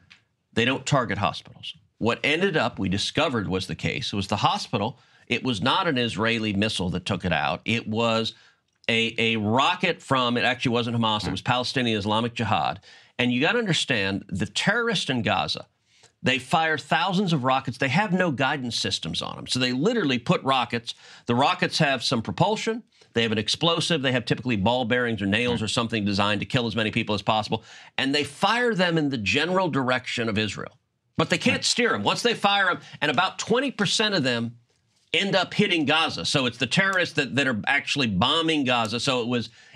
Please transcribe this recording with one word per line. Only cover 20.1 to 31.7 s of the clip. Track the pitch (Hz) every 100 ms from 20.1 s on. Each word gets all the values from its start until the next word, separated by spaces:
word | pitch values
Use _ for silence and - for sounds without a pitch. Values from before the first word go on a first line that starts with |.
| 123
put | - 175
rockets. | 131 135 120 117 - - - - -
The | 120
rockets | 147 190 170 -
have | 147 135
some | - 123
propulsion. | 110 - 180 214 - 226 - _ -
They | 113
have | 113
an | 110
explosive. | 104 - 165 170 - 165
They | 131
have | 127
typically | 120 123 117 110
ball | 98 123 120
bearings | 123 120 110
or | 101
nails | 104 123 117
or | 107
something | - 113 113 101
designed | 98 101 104
to | -
kill | 131 117
as | 101
many | 107
people | 117 107
as | 104
possible. | - 110 107 110 - - - -
And | 135 143
they |
fire | 143 - 196 233 247
them | 196 180 165
in | 147
the | 131
general | 98 117 165 185 185
direction | 135 127 127 - - 113
of | 104
Israel. | 107 82 - - _ _ _ -
But | 160
they | 175
can't | 240 262
steer | -